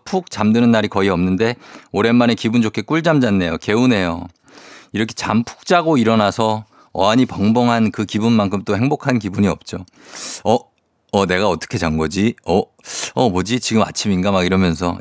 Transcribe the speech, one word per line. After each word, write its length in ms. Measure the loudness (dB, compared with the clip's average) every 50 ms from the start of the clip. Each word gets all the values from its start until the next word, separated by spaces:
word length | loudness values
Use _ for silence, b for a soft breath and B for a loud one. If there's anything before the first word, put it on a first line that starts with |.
| -6
푹 260 | -4 -4 -4 -4 -6
잠드는 400 | -6 -2 0 2 2 4 4 4
날이 160 | 4 2 2 0
거의 220 | 0 0 0 2
없는데 460 | 2 2 0 0 0 0 0 -2 -2 B B B B B B B
오랜만에 420 | -2 0 2 4 4 4 4 2 2
기분 280 | 0 -2 0 0 0
좋게 220 | 0 0 -2 -4 -4
꿀잠 360 | -2 -2 0 2 2 2 2
잤네요. 380 | 2 2 2 0 0 0 -2 -4
개운해요." 680 | -2 -2 0 2 2 2 2 2 0 -2 -4 -6 -8 -12 -16 _ B B B B B B B B B B B
이렇게 200 | -4 -4 -4 -4
잠 300 | -6 -6 -2 0 -2 -2
푹 220 | -2 -8 -14 -2
자고 320 | 0 0 2 2 2 2 2
일어나서 640 | 4 4 2 2 2 2 0 0 0 -2 -2 -4 -6 b b b b b b
어안이 320 | -2 0 2 2 2 0
벙벙한 680 | 0 -2 -2 0 2 2 2 2 2 2 2 0 0
그 140 | 0 -4 -6
기분만큼 580 | -4 -4 -2 0 2 2 2 2 0 -2 -4 -4
또 140 | -4 -2 -2
행복한 420 | 0 -2 -2 -2 -2 -2 -4 -2
기분이 300 | -4 -4 -2 0 0 0
없죠. 360 | 0 -2 -6 -12 -12 -12 -12 B B B B B B B B B B B B
"어? 120 | 0 0 0 0 _ _ _ _ _ _ _ _ _
어, 140 | 0 2 2
내가 240 | 2 2 0 2 0
어떻게 280 | 0 -2 -4 -6 -6 -4
잔 200 | -2 -2 -2 -2
거지? 380 | -2 -2 0 0 0 0 -2 -4 _
어? 180 | 0 0 0 0 -2 _ _ B B B B B B B
어, 140 | 0 0 0
뭐지? 300 | 0 0 -2 -2 -2 -4
지금 240 | -4 -2 0 0 0
아침인가?" 480 | 0 -2 -4 -4 -2 -2 0 0 0
막 140 | 0 0 0
이러면서, 520 | 2 2 2 2 2 0 -2 -2 -4 -4 -4